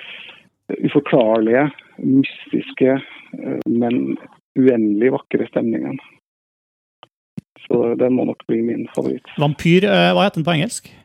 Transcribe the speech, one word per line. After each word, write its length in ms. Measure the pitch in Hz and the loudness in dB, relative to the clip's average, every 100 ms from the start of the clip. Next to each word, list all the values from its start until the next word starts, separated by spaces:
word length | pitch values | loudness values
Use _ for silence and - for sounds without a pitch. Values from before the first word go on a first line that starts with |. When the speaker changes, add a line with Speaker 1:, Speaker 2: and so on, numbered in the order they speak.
| - - - - _ _ - - | -18 -20 -20 -20 _ _ -10 -4
Speaker 1:
uforklarlige, 880 | 156 147 - 151 110 113 110 123 147 - - - | 0 0 2 2 4 2 2 2 0 -4 -18 -6
mystiske, 1000 | 139 135 135 - - - 135 135 131 135 - - - - | 2 2 2 -4 -6 -6 -6 0 2 2 -4 -18 -18 -12
eh, 220 | - 131 - | -8 -6 -2
men 520 | 117 120 123 135 - - _ _ 135 | 0 0 0 -2 -6 -10 _ _ 2
uendelig 540 | 131 120 107 104 123 | 4 4 2 2 0
vakre 320 | 139 - - 110 | 0 -4 -4 -4
stemningen. 540 | - 117 113 65 139 - _ _ _ _ _ _ _ _ _ - _ _ - - _ - | -4 -2 -4 -6 -10 -14 _ _ _ _ _ _ _ _ _ -20 _ _ -20 -20 _ -4
Så 280 | 123 117 117 | -2 0 0
den 180 | 127 127 | 0 0
må 80 | 120 | -2
nok 160 | 120 - | -6 -4
bli 140 | 113 | -4
min 260 | 113 117 117 | -4 -6 -6
favoritt. 320 | - 131 131 - - | -6 -4 -6 -8 -2
Speaker 2:
Vampyr, 460 | 147 151 165 180 | -2 0 2 4
eh, 280 | 202 185 175 | 4 4 4
hva 140 | 180 196 | 2 0
heter 160 | - | 0
den 60 | 156 | -2
på 80 | 160 | -2
engelsk? 320 | 214 - - - | -2 -8 -16 -20